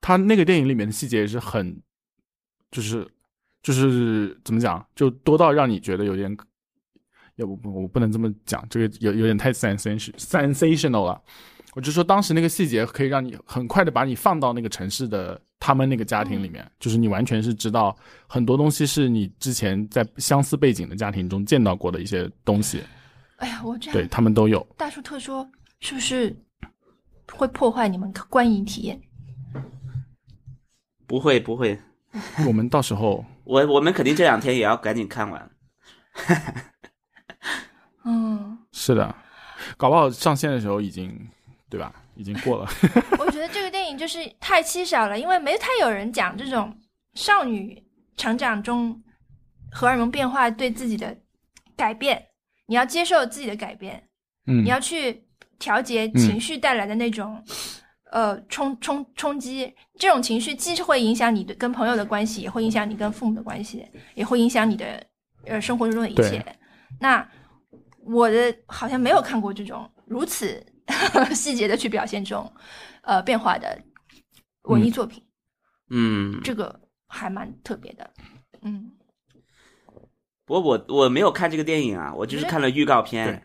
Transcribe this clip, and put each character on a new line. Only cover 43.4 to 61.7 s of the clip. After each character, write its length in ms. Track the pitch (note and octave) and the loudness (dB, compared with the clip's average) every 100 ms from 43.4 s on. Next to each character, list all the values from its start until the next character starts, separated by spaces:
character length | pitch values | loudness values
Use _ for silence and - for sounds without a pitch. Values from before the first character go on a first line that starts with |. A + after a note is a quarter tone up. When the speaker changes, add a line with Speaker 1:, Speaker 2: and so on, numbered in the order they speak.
| E4 | -6
Speaker 2:
这 120 | G4+ | -6
个 80 | F#4+ | -6
电 200 | F#4+ F4+ | -4 -6
影 80 | C#4 | -6
就 100 | D#4+ | -8
是 120 | E4 D#4+ _ | -8 -12 _
太 220 | - F#4 | 2 2
稀 220 | E4 F4 | 2 -4
少 240 | F4+ D4 G#3+ | 0 0 0
了， 120 | G#3 | -2
因 80 | D#4+ | 0
为 100 | F#4 | 0
没 180 | C#4+ F#4 | 2 -2
太 100 | - B4+ | 0 2
有 80 | C#4+ | 2
人 220 | G#3 G#3 | 0 -4
讲 240 | B3 F#3 G3+ | -2 -2 -4
这 140 | C4 | -4
种 260 | B3+ G#3 - _ _ _ | -4 -4 -8 _ _ _
少 300 | - - G4+ | -8 4 4
女 380 | C4+ G#3+ G3 - _ _ _ - | 4 -4 -6 -14 _ _ _ -6
成 200 | A3+ A3+ | -2 0
长 240 | C4+ G#3+ | 0 -2
中 400 | G#3+ A#3+ A#3 A3+ - _ _ - _ _ - | -2 -2 -2 -6 -16 _ _ -20 _ _ -18
荷 160 | - B3 | 0 2
尔 80 | B3+ | 2
蒙 140 | A#3 | 0
变 200 | C#4+ C4 | 0 -2
化 200 | C4+ A#3+ | 2 0
对 220 | A3 B3+ | 0 -4
自 160 | A3+ B3+ | -2 -4
己 100 | G#3+ | -4
的 180 | - - _ _ _ _ _ - | -6 -12 _ _ _ _ _ -4
改 180 | A#3+ | -4
变， 280 | A3 C#4 A#3+ - _ _ _ _ | -2 -2 -2 -4 _ _ _ _
你 100 | A#3 | 0
要 80 | |
接 220 | B3+ D4 E4+ | 2 0 2
受 200 | F4 B3 | 2 2
自 140 | A#3 | -4
己 80 | B3 | -8
的 80 | G#3 | -8
改 200 | G#3 - | -12 -12
变， 340 | F#3+ - _ _ _ _ - | -14 -16 _ _ _ _ 0
Speaker 1:
嗯。 160 | B2+ A2+ | 2 4
Speaker 2:
你 40 | |
要 100 | B3+ | 2
去 440 | C4 E4 C4+ A3+ _ _ _ _ | 0 -2 -4 -6 _ _ _ _
调 220 | - G#3+ | 0 0
节 280 | B3+ A#3 A3 | 0 -2 2
情 260 | A3 A3+ G3+ | 4 4 4
绪 180 | A#3 D#4 | -4 -2
带 160 | C#4+ | 0
来 120 | B3 G3+ | 0 -2
的 100 | G#3+ | -2
那 140 | A#3+ | -2
种， 320 | A3 G#3 A3 - | -4 -8 -12 -14
Speaker 1:
嗯。 80 | - - - _ _ _ | -12 -12 -14 _ _ _
Speaker 2:
呃， 320 | - G#3+ G3+ - | -2 0 -2 -8
冲-， 340 | - C#4 B3 | -4 -4 -4
冲-， 260 | - C#4+ C#4+ - | -4 -4 -6 -6
冲 200 | D#4 C#4+ | -4 -4
击。 320 | B3 C4 B3+ _ _ _ | -8 -8 -8 _ _ _
这 100 | F#4+ | 4
种 140 | D4 | 4
情 160 | A#3+ A3+ | 4 -2
绪 160 | A#3 C#4+ | -2 -6
既 260 | E4+ E4+ | -4 -4
会 200 | F4+ C#4 | 2 2
影 120 | A3 | 4
响 220 | A3+ A#3 A3 | 2 2 0
你 80 | |
的， 100 | F3+ - | -4 -6
跟 140 | B3 | -4